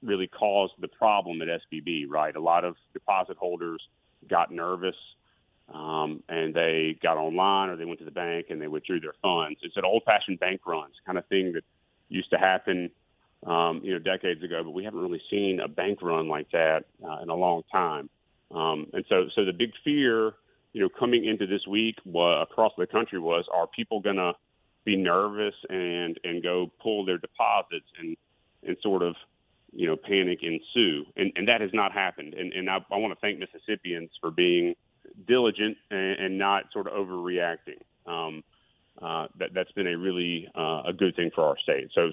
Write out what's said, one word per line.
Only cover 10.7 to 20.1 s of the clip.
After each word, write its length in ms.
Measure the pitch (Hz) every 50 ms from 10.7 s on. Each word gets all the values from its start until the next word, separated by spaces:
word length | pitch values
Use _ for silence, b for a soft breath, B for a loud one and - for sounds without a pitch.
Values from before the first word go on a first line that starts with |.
| 85 78 73 71 _ - -
kind 140 | 90 92 90
of 80 | -
thing 260 | - 98 95 92 92 85
that 100 | 82 - _ _ _ _ _ _ _ _ -
used 220 | - 95 - -
to 80 | 90 82
happen, 520 | 95 95 92 92 - - 92 90 90 85 _ _ _ _ _ _ _ _ _ - -
um, 340 | - 85 85 85 85 82 80
you 100 | - 98
know, 60 | 92 85
decades 440 | 82 95 92 95 - 92 87 78
ago, 200 | 87 82 85 82
but 80 | 85 80
we 140 | 76 92 98
haven't 160 | 107 104 85
really 220 | 92 90 87 80 - -
seen 320 | 101 101 101 95 92 87
a 80 | - 73
bank 300 | 76 - 90 98 104 -
run 260 | 90 87 82 80 80 80
like 220 | 78 73 76 -
that, 320 | - 85 80 78 80 78 - _ _ - -
uh, 140 | 82 78 -
in 60 | - 82
a 60 | 80
long 280 | 87 90 90 85 82 80 -
time. 360 | - 95 90 82 78 71 71 - _ _ _ _ _ _ _ -
Um, 340 | - 82 80 80 78 76 76 -
and 120 | - 92 - -
so, 180 | - 92 92 90 -
so 100 | 113 101
the 80 | 95
big 200 | 90 87 120 113 - - -
fear, 500 | 151 147 147 139 120